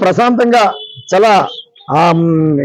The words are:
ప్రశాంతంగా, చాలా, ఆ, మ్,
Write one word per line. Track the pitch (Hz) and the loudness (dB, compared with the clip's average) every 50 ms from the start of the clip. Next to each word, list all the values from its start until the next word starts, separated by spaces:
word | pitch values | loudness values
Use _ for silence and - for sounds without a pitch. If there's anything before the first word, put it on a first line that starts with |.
| 196 | 0
ప్రశాంతంగా, | 185 180 - 240 247 247 240 240 233 240 233 208 180 - - - - - 127 - - | 0 0 0 0 0 0 0 0 2 2 2 2 0 -2 -6 -12 -20 -20 -20 -8 -2
చాలా, | 180 190 220 220 202 185 139 - - - - _ _ _ _ - 131 | 0 2 2 4 2 2 0 -2 -8 -16 -20 _ _ _ _ -4 -2
ఆ, | 156 170 170 | 0 0 2
మ్, | 165 165 170 170 160 160 156 156 151 139 | 2 2 0 0 0 0 0 0 0 -2